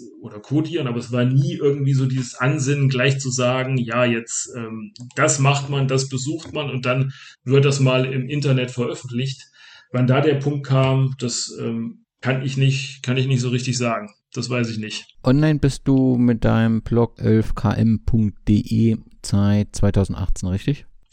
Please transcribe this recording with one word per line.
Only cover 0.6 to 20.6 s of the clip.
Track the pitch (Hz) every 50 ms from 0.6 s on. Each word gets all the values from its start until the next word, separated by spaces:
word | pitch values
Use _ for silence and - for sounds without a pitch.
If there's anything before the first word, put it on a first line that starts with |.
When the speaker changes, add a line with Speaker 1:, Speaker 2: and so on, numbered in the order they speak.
| 160 156 165 160 139
Speaker 1:
aber | 120 117 117
es | 104 107
war | 123 123 123
nie | 127 131 139 - 156 175
irgendwie | - 147 143 143 147 139 139 139
so | 131 135
dieses | 131 131 131 120 - -
Ansinnen, | - 127 139 156 151 123 135 143 143 139 131
gleich | 135 123 131 139 135 -
zu | - 127
sagen, | 120 131 123 123 127 131 127 131 135
ja, | 131 113 - 117 123 123
jetzt, | 120 117 113 117 - - - - - 131
ähm, | 120 113 110 110 110 107 104 - - 123 123 -
das | 131 147 156 143 -
macht | 135 139 143 139 135 135
man, | 139 139 139 135
das | 135 131 135 135
besucht | 139 127 127 147 165 160 - -
man | 151 151 147 135
und | 131 123 123
dann | 123 127 135 135 135 - - - - - _
wird | _ 123 135 139 139
das | 143 139 -
mal | 135 131 127 127 131
im | 131 135 131 117 123
Internet | 151 147 139 139 131 131 123 120
veröffentlicht. | - 123 120 117 117 - - 117 117 120 131 135 - - - _ _ _ - - - - _ _
Wann | - 123 127
da | 120 - 147
der | 147 156 139
Punkt | 139 135 143 147 143 135
kam, | - 135 131 131 131 131 135 135 131 135 -
das, | 127 120 - - - - - -
ähm, | 120 117 117 113 117 117 - - _ _ _ _
kann | - 127 139 135 139
ich | 135 -
nicht, | 135 135 135 135 - - - - -
kann | - 127 127
ich | 131 127
nicht | 135 131 120
so | 123 123
richtig | 123 123 - 127 117 120
sagen. | 123 117 113 104 104 104 - _ _ _ -
Das | 123 - 120
weiß | 127 123 120 110
ich | 110 107
nicht. | 107 107 - - - - _ -
Speaker 2:
Online | - 127 131 147 151 156 151 143
bist | - 139 - - - 135
du | 135 131 131 131 127 120
mit | 120 123 117 113 -
deinem | 113 113 113 113 113 113 110
Blog | - - 117 117 117 - - -
elf | - 110 110 113 113 - -
K | - - 104
M | - - 110 113 110 107 -
punkt | - - 113 110 101 - - -
D | - 104 104
E | - - 117 113 110 113 110 - - - - - -
seit | - - 101 101 101 104 104 101 - -
zweitausendachtzehn, | - 113 101 - 101 98 - - - 92 - - - - 90
richtig? | 92 98